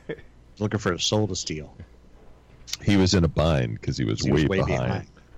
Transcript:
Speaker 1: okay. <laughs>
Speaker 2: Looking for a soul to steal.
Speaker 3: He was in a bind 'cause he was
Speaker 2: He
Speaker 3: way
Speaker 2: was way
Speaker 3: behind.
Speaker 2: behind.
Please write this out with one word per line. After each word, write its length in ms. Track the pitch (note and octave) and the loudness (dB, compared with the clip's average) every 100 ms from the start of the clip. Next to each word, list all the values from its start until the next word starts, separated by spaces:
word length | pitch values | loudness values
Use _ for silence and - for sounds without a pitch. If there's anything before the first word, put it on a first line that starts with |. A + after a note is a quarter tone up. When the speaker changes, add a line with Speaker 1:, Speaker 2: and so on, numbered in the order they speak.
| - | -14
Speaker 1:
okay. 120 | - - - | -14 -16 -20
<laughs> 180 | - - | -20 -6
Speaker 2:
Looking 220 | G#2 G2+ | -4 -2
for 120 | G2+ | -2
a 60 | E2+ | -2
soul 260 | - G#2+ G#2+ | 0 0 0
to 80 | F#2 | -2
steal. 380 | - D#2 C#2+ - - - - - - - - - - - | -6 -8 -10 -16 -20 -20 -20 -20 -20 -20 -20 -20 -14 -6
Speaker 3:
He 140 | - G2+ | 2 4
was 160 | F#2 | 4
in 120 | F#2+ | 4
a 40 | E2 | 2
bind 540 | - D#2 D2 A#1+ A1 | 2 2 2 0 -4
'cause 160 | - C#2 | -6 -2
he 60 | |
was 200 | A#1 A1 | -2 -2
Speaker 2:
He 60 | C2+ | 0
Speaker 3:
way 120 | C#2+ | 2
Speaker 2:
was 40 | D2 | 2
way 80 | F#2+ | 2
Speaker 3:
behind. 260 | - C2 B1 | 0 0 -2
Speaker 2:
behind. 200 | - - - - | -4 -8 -18 -20